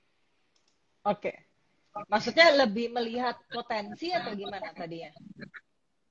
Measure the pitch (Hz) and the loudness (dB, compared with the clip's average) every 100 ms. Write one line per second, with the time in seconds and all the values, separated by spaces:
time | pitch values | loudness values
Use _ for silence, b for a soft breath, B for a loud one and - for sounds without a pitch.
0 | _ _ _ _ _ _ _ _ _ _ | _ _ _ _ _ _ _ _ _ _
1 | 208 202 190 - _ _ _ _ _ 208 | -2 0 -2 -8 _ _ _ _ _ -12
2 | 208 208 233 277 330 277 254 202 233 240 | -2 -2 2 6 8 8 4 2 -2 -2
3 | 233 233 247 233 - 233 - 220 202 214 | -4 -2 -2 -4 -8 -10 -6 -6 -6 -8
4 | 330 349 240 208 202 202 156 185 170 165 | -4 -2 -4 -6 -8 -8 -10 -10 -10 -10
5 | 156 - - - - - _ _ _ _ | -12 -16 -20 -18 -18 -18 _ _ _ _
6 | _ | _